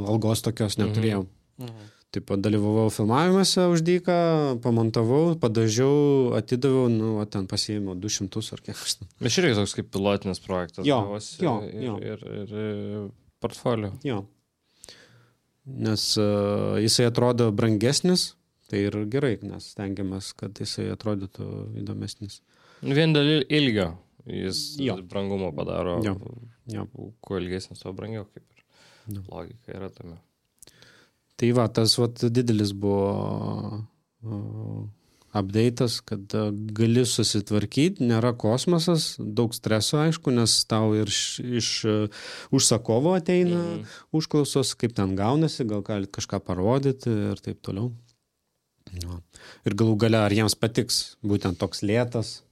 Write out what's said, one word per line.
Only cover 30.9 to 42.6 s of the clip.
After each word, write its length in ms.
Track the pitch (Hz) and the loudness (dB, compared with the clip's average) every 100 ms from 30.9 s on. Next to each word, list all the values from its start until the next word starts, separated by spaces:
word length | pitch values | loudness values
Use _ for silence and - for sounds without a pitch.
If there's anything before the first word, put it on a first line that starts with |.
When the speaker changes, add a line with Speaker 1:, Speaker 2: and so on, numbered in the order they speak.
| - _ _ _ - | -20 _ _ _ 0
Speaker 1:
Tai 100 | 120 | 2
va, 120 | 123 110 | 4 4
tas 300 | 117 113 - | 4 2 4
vat 220 | 117 120 120 | 0 0 0
didelis 400 | 117 120 107 104 | 2 2 2 2
buvo, 1080 | 98 101 101 98 101 101 104 104 104 104 107 107 _ _ _ | 0 0 2 2 0 -2 -4 -4 -6 -6 -8 -12 _ _ _
o, 140 | 110 104 107 107 110 107 107 - _ _ _ | -10 -8 -8 -10 -10 -10 -10 -14 _ _ _
update'as, 640 | 104 98 107 117 120 123 - | -4 0 2 2 2 -2 -2
kad, 240 | - 110 98 | -8 -10 -4
e, 140 | 110 104 104 110 | -2 -2 -2 -4
gali 300 | 107 113 117 | 0 4 4
susitvarkyt, 920 | 120 - 107 110 101 104 101 - 165 143 | 4 2 2 0 0 0 0 2 0 2
nėra 320 | 123 113 123 120 | 2 2 2 2
kosmosas, 800 | 107 123 - 175 170 165 - - | 0 2 2 0 2 0 0 -6
daug 340 | 110 107 117 | -6 -2 -2
streso, 460 | - - 107 - 151 | -2 0 0 2 2
aišku, 320 | 156 160 - | 2 0 0
nes 240 | 120 113 - | 2 4 2
tau 280 | - 110 110 | 2 2 2
ir 160 | 107 104 | 2 0
š-, 320 | - - - 123 120 | -2 -4 -6 -4 -2
iš, 120 | 110 - | -2 -2
e, 120 | 110 107 104 - - - - | 0 0 0 -6 -16 -14 0
užsakovo 640 | 135 | 2